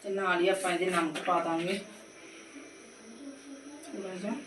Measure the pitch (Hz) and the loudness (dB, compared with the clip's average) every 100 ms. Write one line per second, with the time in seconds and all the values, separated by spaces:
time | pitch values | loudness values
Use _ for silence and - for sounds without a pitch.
0 | 202 196 185 175 185 190 185 175 185 175 | 0 0 4 6 6 6 2 2 4 4
1 | 160 156 - 175 165 165 175 202 - - | 4 0 2 4 4 2 2 0 -2 -14
2 | - - - - - 285 - - - - | -16 -16 -16 -16 -16 -16 -16 -18 -18 -18
3 | 220 233 277 269 277 269 285 294 - 208 | -16 -12 -12 -12 -14 -14 -14 -14 -10 -8
4 | 190 185 202 285 | -6 -4 -2 -4